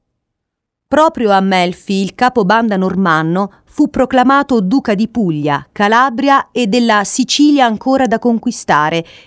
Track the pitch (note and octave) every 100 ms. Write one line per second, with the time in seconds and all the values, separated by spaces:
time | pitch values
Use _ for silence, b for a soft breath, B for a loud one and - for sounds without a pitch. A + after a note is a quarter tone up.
0 | _ _ _ _ _ _ _ _ - D4
1 | D#4+ C#4+ G#3+ F#3+ F#3+ F#3 F3+ F3 - F#3+
2 | F#3+ - B3 B3 F#3 A3+ A#3 F#3+ F#3 F#3
3 | F#3 D#3+ D#3+ F3+ G3+ _ _ - D4 C4+
4 | B3+ C4 B3+ C#4 C#4 A#3 F#3 C4+ - G3
5 | A3+ A#3+ F#3 D3+ D3 C#3+ - - G#3 A3+
6 | C4+ A#3 C#4 C4+ - B3 A3+ B3 A#3 G#3
7 | G3 - B3+ - D4 C#4+ A#3+ G#3+ C4 C4+
8 | B3+ A3+ A#3+ A3+ B3 - - D3 D3+ E3
9 | E3 B